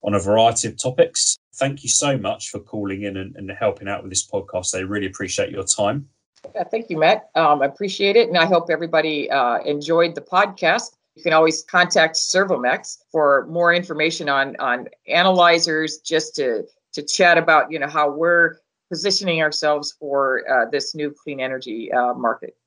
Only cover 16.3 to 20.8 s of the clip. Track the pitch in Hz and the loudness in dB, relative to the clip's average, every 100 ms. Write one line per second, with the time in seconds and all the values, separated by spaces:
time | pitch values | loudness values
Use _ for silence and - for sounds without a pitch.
16.3 | - 131 110 - _ _ - 147 - 180 | -4 -2 -2 -6 _ _ -12 -8 2 4
17.3 | 170 165 156 131 156 143 156 151 143 165 | 4 6 4 2 -4 -4 0 0 0 2
18.3 | 170 165 165 _ _ _ 165 190 190 190 | 4 2 0 _ _ _ -6 -2 -2 0
19.3 | 165 156 147 151 151 147 - 151 139 135 | 0 0 0 0 0 -4 -12 -4 0 0
20.3 | 127 - 131 117 143 | -2 0 0 0 -2